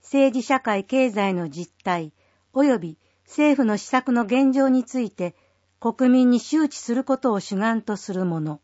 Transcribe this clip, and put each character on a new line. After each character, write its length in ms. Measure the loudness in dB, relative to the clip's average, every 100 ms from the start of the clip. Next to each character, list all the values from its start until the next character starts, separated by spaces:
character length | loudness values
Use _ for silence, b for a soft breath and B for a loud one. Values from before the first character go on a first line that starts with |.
| -2
政 260 | 2 2
治 120 | 2
社 160 | -2 -2
会 240 | 0 -4
経 260 | -2 0 0
済 240 | 0 -2
の 160 | -2 -6
実 240 | -10 -14 _
態、 300 | -4 -4 -4 _ _ _ _
及 240 | 0 2 2
び 200 | -4 -14 _ _ _
政 300 | 2 2 4
府 100 | 2
の 100 | 0
施 120 | -2
策 240 | -2 0
の 140 | -2 0
現 280 | 2 2
状 160 | 2 2
に 140 | 2
つ 180 | -2 -6
い 80 | -6
て、 260 | -6 -8 -8 _ _ _ _
国 320 | -6 0 4
民 180 | 4 4
に 100 | 2
周 300 | 0 0 0
知 80 | -4
す 160 | -4
る 100 | -4
こ 140 | -2 -2
と 160 | 0
を 60 | -2
主 160 | -4 -2
眼 260 | -2 -2
と 160 | -4 -8
す 160 | -6
る 100 | -4
も 160 | -2 -2
の。 220 | -6 -8